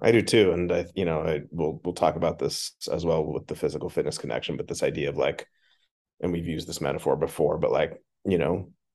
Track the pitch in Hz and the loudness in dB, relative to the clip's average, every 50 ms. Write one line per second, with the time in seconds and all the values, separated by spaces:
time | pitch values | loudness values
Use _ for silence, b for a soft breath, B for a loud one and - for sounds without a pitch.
0 | - - 117 113 101 - - 117 104 92 85 87 87 87 87 87 87 - - 95 | 4 6 6 6 6 6 6 6 6 6 6 2 2 2 0 0 0 -2 -2 -2
1 | 95 85 80 78 80 82 80 73 76 - - 85 80 76 73 - - 90 85 - | 0 0 0 0 0 0 -2 -2 -4 -8 -6 -2 -2 -2 -2 -4 -6 -6 -2 2
2 | - 80 76 80 90 82 - - - - - - - - - _ - - - 82 | 2 2 2 2 0 0 0 0 -4 -4 -4 -4 -8 -10 -10 _ -6 -4 -4 -2
3 | 82 82 80 80 78 - 73 65 - - 82 - - 73 69 76 - - - 80 | 0 0 0 0 0 -2 -4 -6 -6 -6 -8 -2 -2 -2 -2 -2 -8 -4 -4 -2
4 | 76 73 - - - - 58 60 - - 78 67 - - - - - 71 73 80 | -2 -2 -4 -6 -6 -6 -6 -6 -4 -4 -6 -6 -6 -6 -6 -2 -2 -2 -2 0
5 | 71 71 71 76 65 71 - - - - _ _ _ _ _ _ _ _ _ _ | -4 -2 0 0 0 0 -2 -4 -10 -16 _ _ _ _ _ _ _ _ _ _
6 | _ _ _ _ - 92 87 85 82 87 80 78 - - 82 - 78 71 69 - | _ _ _ _ -4 -2 -2 -2 -2 -4 -4 -6 -6 -8 -8 -4 -4 -2 -2 -2
7 | - 73 67 73 80 76 - - 78 73 78 80 - - - 69 78 - - - | 0 0 0 0 0 -4 0 0 0 0 2 0 0 2 2 2 0 0 -4 -10
8 | _ _ _ _ _ 98 95 85 71 73 87 98 92 - - _ _ _ | _ _ _ _ _ 0 2 2 2 2 0 -2 -4 -10 -16 _ _ _